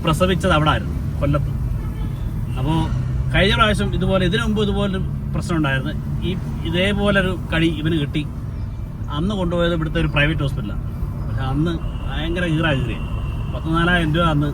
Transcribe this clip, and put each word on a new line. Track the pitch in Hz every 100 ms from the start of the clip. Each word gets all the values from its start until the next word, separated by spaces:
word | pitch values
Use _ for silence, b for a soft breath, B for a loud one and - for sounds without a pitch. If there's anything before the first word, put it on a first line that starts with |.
പ്രസവിച്ചത് | 165 156 185 180 190 156
അവിടെ | 151
ആയിരുന്നു, | 135 - - - -
കൊല്ലത്ത്. | 143 147 143 139 - - 139 139 - - - - - 123
അപ്പോൾ | 135 160 160 - - - -
കഴിഞ്ഞ | 160 190 233
പ്രാവശ്യം | 220 202 196 180
ഇതുപോലെ, | 185 190 180
ഇതിനു | 202 220
മുമ്പ് | 208 208
ഇതുപോലൊരു | 202 202 185 - - -
പ്രശ്നം | - - 170
ഉണ്ടായിരുന്നു. | 143 135 139 139 - - 160
ഈ | 190 - - -
ഇതേപോലൊരു | 170 196 202 202 196 185 180 -
കടി | 165 165 156
ഇവന് | 156 165
കിട്ടി. | 139 156 147 - - - - - - - - 143
അന്ന് | 180 208
കൊണ്ടുപോയത് | 180 175 170 170
ഇവിടുത്തെ | 156 165
ഒരു | 160 147
പ്രൈവറ്റ് | 147 156 143
ഹോസ്പിറ്റലാണ്. | 135 101 - - - - - -
പക്ഷെ | 110 -
അന്ന് | 139 165 160 - - 135
ഭയങ്കര | 143 160 175 180 156
ഈറ | 160 135
ഈറിയ | 120 - 135 - - - -
പത്ത് | - 160 165
നാലായിരം | 175 180 156 156
രൂപ | 170
അന്ന് | 151 147